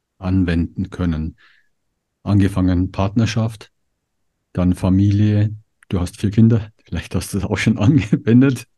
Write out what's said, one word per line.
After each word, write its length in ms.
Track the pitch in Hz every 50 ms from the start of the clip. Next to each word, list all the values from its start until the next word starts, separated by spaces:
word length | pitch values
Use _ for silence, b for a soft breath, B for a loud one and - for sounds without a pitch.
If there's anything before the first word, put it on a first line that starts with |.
| _ _ _ -
anwenden 720 | 92 92 92 95 92 87 85 85 82 - - - 95 -
können? 460 | - - 90 85 80 78 80 80 - b b b b b b b b b _ _ _ _ _ _ _ _ -
Angefangen 680 | 95 101 101 98 92 - 92 92 92 90 87 92 90
Partnerschaft, 800 | - - 98 101 - 117 113 107 - 117 110 113 113 - - - _ _ _ _ _ _ _ _ _ _ _ _ _ _ _ _ -
dann 220 | 90 87 90 90
Familie. 800 | - - 95 92 95 101 101 101 101 107 104 104 104 104 107 107 - - _ _ _ _ -
Du 120 | - 90
hast 160 | 87 90 - -
vier 120 | - 101 101
Kinder, 400 | 120 113 113 117 113 - - - _ _
vielleicht 300 | _ 87 85 - - -
hast 180 | 95 - - -
du 60 | 98
das 100 | 95 95
auch 100 | 101 -
schon 200 | - 113 107 110
<laughs> 80 | 107
angewendet. 800 | 120 165 143 - - - - - 107 117 123 135 143 127 - - _ _